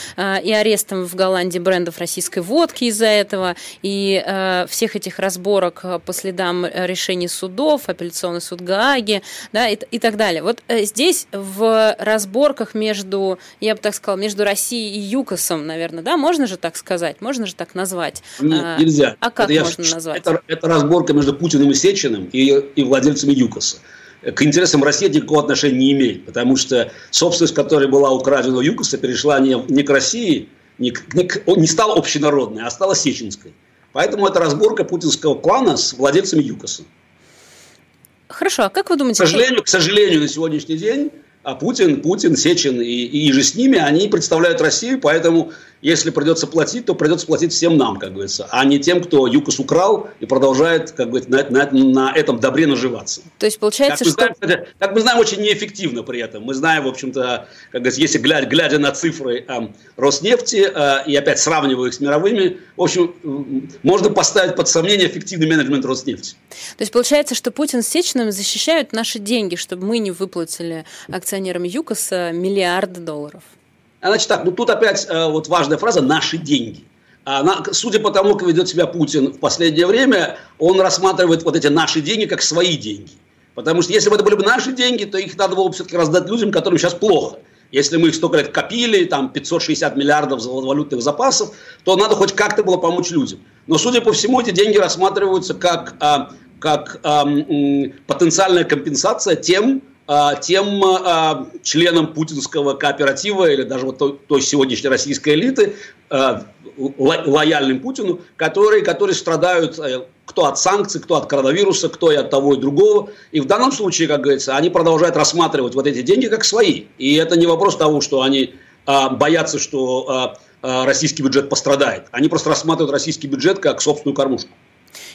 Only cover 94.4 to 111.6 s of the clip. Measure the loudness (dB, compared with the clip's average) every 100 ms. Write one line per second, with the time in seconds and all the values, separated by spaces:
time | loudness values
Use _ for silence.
94.4 | 0 2 4 4 2 2 0 2 0 0
95.4 | -2 -2 0 -2 -6 -2 2 2 -2 -14
96.4 | -20 -6 -2 -2 -2 -6 0 2 2 0
97.4 | 0 0 2 0 -2 -8 -8 2 2 4
98.4 | 2 2 2 -2 -2 -2 -2 -2 -2 -2
99.4 | 0 2 2 0 -6 _ -2 2 2 0
100.4 | 0 0 0 2 2 2 2 2 0 -2
101.4 | -8 -10 -2 2 4 2 0 -4 -6 -6
102.4 | -6 -2 -2 0 -2 0 0 0 -4 2
103.4 | 2 2 -2 -4 -6 -2 -4 -4 _ 0
104.4 | 2 0 0 0 0 0 -2 -4 0 2
105.4 | 2 2 0 0 -18 -20 _ 0 0 -2
106.4 | -8 _ -20 -8 -8 0 0 2 2 2
107.4 | 4 2 0 -2 -4 -4 -4 -4 -8 -4
108.4 | -2 4 4 4 2 0 0 0 -2 0
109.4 | 2 2 0 -4 -8 -8 -10 _ -8 0
110.4 | 0 2 0 0 -2 -6 -2 -2 0 0
111.4 | 2 2